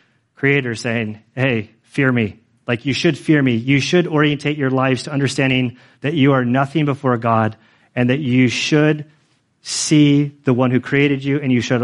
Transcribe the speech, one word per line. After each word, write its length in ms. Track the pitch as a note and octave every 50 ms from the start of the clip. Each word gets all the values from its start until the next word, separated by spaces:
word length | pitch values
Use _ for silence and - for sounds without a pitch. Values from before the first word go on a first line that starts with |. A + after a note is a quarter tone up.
| _ _ _ _ _ _ _
creator 380 | - - C#3 C#3 C#3+ C3 A#2+ A2+
saying, 460 | G#2 - B2 A2+ A#2+ A2+ G#2+ G#2+ G#2 _ _ -
"Hey, 360 | B2+ B2+ C#3 A#2+ A2+ G#2 - _ _
fear 280 | _ _ - - C#3 C3
me." 300 | B2+ A#2+ A2 G2 F#2 - _ _ _ _ -
Like, 200 | - A#2+ A#2 -
you 80 | C#3 B2
should 240 | - - F3 D3
fear 240 | - - - D#3 D3
me. 140 | C3+ C3 A#2+
You 260 | A2+ A#2 C3+ C#3 C3+
should 260 | C3 - F3+ F3+ E3+
orientate 500 | F3 D#3+ D3 D3+ D3 D3 C#3 - D3 D3+
your 120 | D3+ C#3 C3
lives 340 | C3 C3 B2+ C3 C3 A#2 -
to 80 | -
understanding 640 | D3 C3+ C#3+ B2+ - - C#3 C3 C3 C3 B2+ A#2+ - - - _ _ _
that 140 | - C3+ D#3+
you 180 | D#3+ C3 C#3+
are 140 | C#3 C3 B2
nothing 400 | A#2+ B2 C3+ C#3 C3+ - E3 D3+
before 320 | D3 C3 - - C3 B2
God 400 | A#2 A2+ A#2 A2+ A2 A2 G#2+ G#2+ _ _ _ _ _ _ _ -
and 160 | B2 B2 B2
that 100 | B2+ D3
you 280 | D#3 B2 B2 B2+ C3
should 580 | A#2+ A2 - - - D#3+ D3+ D3+ D3+ D#3 D3+ D3 _ _ _ _ _ _ _ _ _ _ _
see 720 | - - - - - - D3+ D3+ D3 C#3+ C#3+ C#3+ D3 C#3+ C#3 _ -
the 80 | C#3 B2+
one 180 | A2+ - B2
who 80 | B2 -
created 460 | - - C#3+ C#3 C#3+ C#3+ C#3+ C3+ C3+
you, 160 | C#3 C#3 D3
and 100 | C#3+ C3
you 80 | B2+ A#2+
should 220 | A2 - C3 A#2+